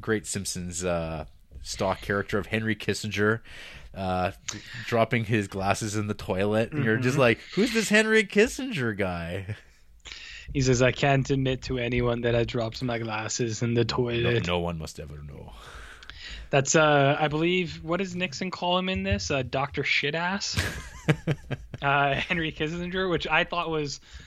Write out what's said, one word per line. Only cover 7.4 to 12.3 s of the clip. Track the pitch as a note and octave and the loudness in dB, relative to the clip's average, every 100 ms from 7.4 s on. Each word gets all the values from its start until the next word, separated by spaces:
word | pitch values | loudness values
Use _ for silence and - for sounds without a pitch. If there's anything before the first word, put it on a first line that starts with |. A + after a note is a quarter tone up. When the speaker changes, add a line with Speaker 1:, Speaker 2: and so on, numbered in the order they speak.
| - - | 0 0
Speaker 1:
"Who's | A#3 | 2
this | A3 G3+ | 2 4
Henry | G#3+ A3 A3 | 4 6 4
Kissinger | G3+ G#3 A3+ - C4+ F#3 A#2+ G2 | 4 4 4 2 -4 -2 0 0
guy?" | F#2+ F2 E2+ F#2+ F#2+ G#2+ - - - - - - - - - | 0 -2 -4 -6 -6 -10 -14 -20 -20 -20 -16 -14 -14 -16 -4
Speaker 2:
He | C#3+ | 2
says, | C3 B2 | 4 6
"I | B2+ | 4
can't | - C#3+ C#3 C3+ | 4 4 4 2
admit | C3+ C3 C3 | 2 0 -2
to | - B2+ | -4 -4
anyone | A#2+ B2 A#2+ A#2+ | 0 0 2 2
that | A#2+ | 2